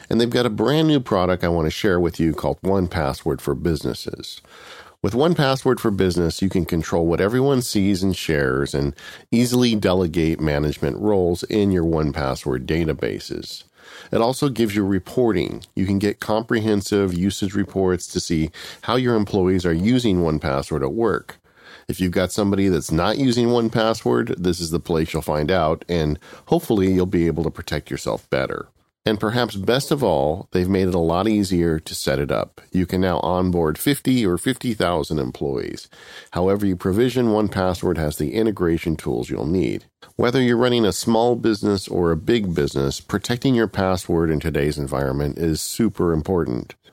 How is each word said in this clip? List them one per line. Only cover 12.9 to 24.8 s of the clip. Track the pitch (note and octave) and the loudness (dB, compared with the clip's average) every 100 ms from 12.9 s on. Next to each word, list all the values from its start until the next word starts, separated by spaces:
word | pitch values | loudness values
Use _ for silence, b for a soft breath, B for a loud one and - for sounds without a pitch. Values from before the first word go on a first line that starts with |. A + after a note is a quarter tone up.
| C#2 A1+ G1+ - - - - - B B B B | -2 -4 -6 -10 -12 -12 -16 -20 B B B B
It | A2+ | 0
also | A#2 C3 D3 | 2 2 -2
gives | A2 A2 G2+ | 0 0 2
you | |
reporting. | G2 F#2+ - B2+ A#2+ F2+ G1+ - - - | 0 0 -2 0 2 2 -2 -6 -8 -4
You | F#2+ | 0
can | G2 | 2
get | G2+ - | 0 -2
comprehensive | - A2 A#2 A#2 G#2+ G#2 - G2+ G2 | -2 -2 0 0 2 0 2 0 0
usage | F2 G2 - F#2+ | 0 0 0 -4
reports | G2+ F#2 F#2+ F#2 F2+ - | -2 -2 0 0 0 -2
to | F2+ | -6
see | - D#2+ D#2 B B B | -2 -2 -2 B B B
how | - B2+ | -2 0
your | B2 A2 | 2 0
employees | G#2 G2+ F#2 F#2+ | 0 2 2 2
are | F2 | 2
using | E2 G#2 B2+ A#2+ F2+ | 2 2 2 2 2
one | E2 D2+ | 2 0
password | D2+ C#2 - D2+ | -2 -2 -2 -4
at | C2+ | -2
work. | G#2+ A2+ - - - B B B B B | 0 0 -2 -6 -20 B B B B B
If | E2+ | -2
you've | F2+ | 0
got | F#2 F2+ | 0 0
somebody | - G2+ G2 G2 | 0 0 2 2
that's | E2 - | 2 0
not | D#2+ F#2+ A2 | 0 0 2
using | C3 A#2 A#2+ | 2 2 2
one | A#2+ A2+ | 2 2
password, | A#2 A2 A2 A#2+ A#2+ A#2+ - | 2 2 0 0 0 0 -2
this | F2+ F2 | -2 -2
is | E2 | -2
the | |
place | E2 | -4